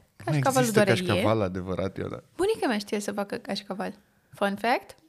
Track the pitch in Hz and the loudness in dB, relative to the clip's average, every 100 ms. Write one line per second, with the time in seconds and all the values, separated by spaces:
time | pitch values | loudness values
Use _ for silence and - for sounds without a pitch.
0 | _ _ - 147 269 262 240 214 196 185 | _ _ -2 2 4 4 4 4 4 4
1 | 185 107 107 113 95 92 92 87 95 - | 2 2 4 2 2 -2 -4 -4 -4 -4
2 | 95 - - - 392 440 339 208 208 208 | -8 -8 -14 -2 -2 0 0 -2 -2 -4
3 | 208 202 202 - - 196 - 190 185 - | -4 -6 -6 -8 -6 -10 -8 -8 -8 -10
4 | _ _ _ - 202 202 226 277 - - | _ _ _ -4 -2 -2 -2 -2 -4 -20